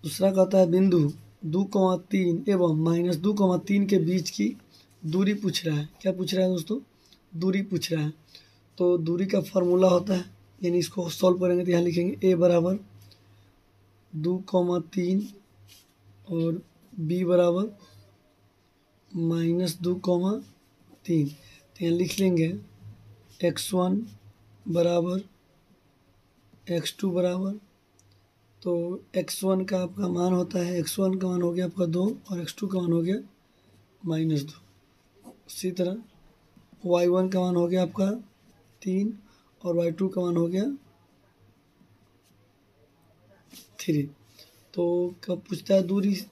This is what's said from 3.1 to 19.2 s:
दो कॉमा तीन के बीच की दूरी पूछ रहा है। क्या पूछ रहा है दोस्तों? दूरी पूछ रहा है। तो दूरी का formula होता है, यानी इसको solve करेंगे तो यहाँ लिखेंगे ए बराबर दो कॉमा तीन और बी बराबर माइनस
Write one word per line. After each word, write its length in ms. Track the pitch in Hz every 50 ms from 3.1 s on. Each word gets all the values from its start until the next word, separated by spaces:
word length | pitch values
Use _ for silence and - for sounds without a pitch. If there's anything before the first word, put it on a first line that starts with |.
| 175
दो 160 | 156 170 208 208
कॉमा 240 | 208 202 185 180 170 -
तीन 200 | - 202 202 202
के 100 | 190 202 185
बीच 300 | 160 165 185 185 160 -
की 260 | - - 202 233 269 - - _ _ - _ _ _ _ -
दूरी 300 | 156 160 190 196 196 208
पूछ 300 | 202 208 185 143 - -
रहा 120 | 165 151
है। 120 | 147 147 151 - -
क्या 100 | - 190 185
पूछ 200 | 180 185 - 196
रहा 120 | 185 185
है 60 | 185
दोस्तों? 280 | 185 175 160 - 214 277 - _ _ _ _ _ - _ _ _ -
दूरी 280 | 160 175 190 185 196 190
पूछ 280 | 196 185 160 - -
रहा 120 | 165 156 151
है। 100 | 151 156 _ _ _ - - _ _ _ _ _ _ _
तो 200 | - 180 175 175 170
दूरी 260 | 160 165 170 175 196
का 160 | 190 208 196 -
formula 440 | - - 196 180 175 180 180 190 185
होता 240 | 180 180 185 208 190
है, 120 | 180 175 - - - - _ _ -
यानी 180 | 190 175 175 180
इसको 300 | 160 - - 196 175 165
solve 280 | - - - 185 180 185
करेंगे 260 | 185 180 175 180 175
तो 60 | 180
यहाँ 120 | 175 170 175
लिखेंगे 340 | 175 160 170 175 185 - - -
ए 120 | 190 185
बराबर 420 | 165 175 175 175 175 165 180 190 202 - - - - - - - _ _ _ - _ _ _ _ _ _ _ _ _ _ _ _ _ _ _ -
दो 240 | 156 151 175 180 185 190
कॉमा 320 | - 190 185 175 175 180 175 165 - -
तीन 340 | 196 175 175 190 196 208 - - - _ _ _ _ - - - - _ _ _ _ _ - _ _ - 214
और 300 | 175 165 165 165 165 185 - _ _ _ _ _ -
बी 300 | 185 160 156 175 180 185
बराबर 520 | 170 180 180 175 175 170 185 202 233 - - - - - - - _ _ _ _ _ _ _ _ _ _ _ _ _ _ _ _ _ _ _ _ _
माइनस 680 | - 170